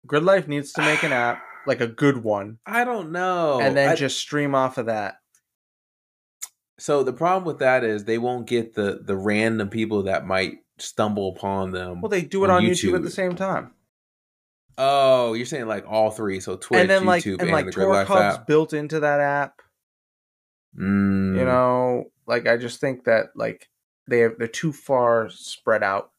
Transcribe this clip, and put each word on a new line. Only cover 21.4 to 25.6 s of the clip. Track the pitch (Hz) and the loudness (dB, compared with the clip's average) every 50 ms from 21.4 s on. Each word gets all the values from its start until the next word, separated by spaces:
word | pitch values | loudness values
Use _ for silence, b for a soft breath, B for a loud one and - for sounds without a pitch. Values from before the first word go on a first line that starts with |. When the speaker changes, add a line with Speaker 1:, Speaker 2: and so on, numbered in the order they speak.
| 127 | 0
Speaker 1:
know, | 127 127 127 127 127 127 127 127 127 123 123 - - _ _ _ | 2 2 2 2 2 2 2 0 0 -2 -2 -6 -10 _ _ _
like, | - 120 120 117 | -2 -2 0 2
I | 117 117 | 2 0
just | 117 123 117 - - | 0 0 -8 -6 -4
think | - 139 131 131 _ | -4 -4 -4 -2 _
that, | 120 113 110 107 - _ | 2 2 2 2 -2 _
like, | 113 113 110 110 _ - _ _ _ _ _ _ _ _ | -6 -6 -6 -6 _ -20 _ _ _ _ _ _ _ _
they | - 123 120 | 0 2 4
have, | 117 113 113 | 4 2 2
they're | 117 117 | -2 -8
too | 113 - - - 160 139 | -6 -6 -4 -4 -4 -4
far | - - - 139 127 123 120 117 117 110 - | -6 -4 0 2 2 4 4 4 2 0 -2
spread | - - - - - - | -10 -16 -16 -16 -16 -6